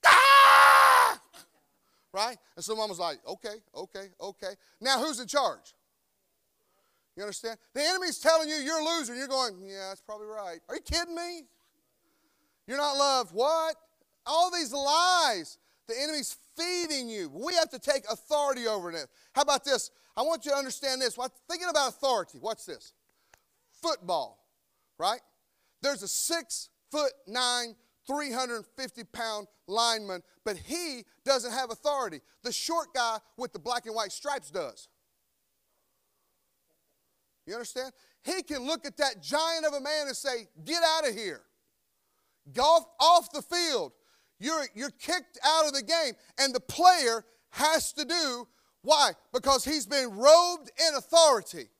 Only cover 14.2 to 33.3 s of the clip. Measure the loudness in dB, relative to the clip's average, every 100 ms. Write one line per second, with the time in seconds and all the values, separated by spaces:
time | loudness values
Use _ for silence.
14.2 | -2 0 2 0 -4 -4 0 2 4 4
15.2 | 2 0 -8 -18 _ _ -12 -6 -4 -6
16.2 | -8 -12 _ -8 -4 -4 -4 -6 -6 -8
17.2 | -10 -8 -2 0 0 -4 -2 -2 -2 -8
18.2 | -2 0 0 -2 -2 -4 -6 -10 -12 _
19.2 | _ -2 2 2 2 -2 -2 _ _ -4
20.2 | -2 -2 -2 -4 -4 -6 -4 -2 -4 -4
21.2 | -10 _ _ -8 0 2 2 0 0 0
22.2 | -2 -10 -10 -10 -12 -16 -16 _ _ _
23.2 | _ _ _ _ _ _ -6 -6 -2 -4
24.2 | -4 _ _ _ _ _ _ _ -4 -4
25.2 | _ _ _ _ _ _ -4 -4 -4 -4
26.2 | -2 -4 -6 -12 -12 _ _ -2 -2 -4
27.2 | -10 -4 -2 -2 -6 -12 _ _ -8 -6
28.2 | -4 -6 -6 -6 -12 -12 -12 -12 -16 -8
29.2 | -8 -8 -10 _ -6 0 0 0 -6 -12
30.2 | -12 _ -8 -8 -8 -8 -8 -10 -16 _
31.2 | -2 0 0 -6 -6 -4 -4 -2 -4 -8
32.2 | _ _ -8 -8 -4 -4 -4 -2 -2 -4
33.2 | _